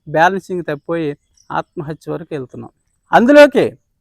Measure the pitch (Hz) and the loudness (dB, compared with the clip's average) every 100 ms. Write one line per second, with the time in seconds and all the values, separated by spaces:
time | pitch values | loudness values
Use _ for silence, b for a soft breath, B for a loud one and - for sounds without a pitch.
0 | - 151 170 190 - 180 156 147 - 170 | -6 0 0 -2 -8 -10 -8 -10 -8 -6
1 | 151 147 _ _ - 156 - - 147 156 | -6 -10 _ _ -10 -10 -10 -12 -14 -14
2 | - 151 165 151 127 123 117 _ _ _ | -12 -12 -10 -12 -12 -16 -20 _ _ _
3 | - 175 240 294 294 233 123 - _ _ | -2 0 4 6 6 4 -2 -4 _ _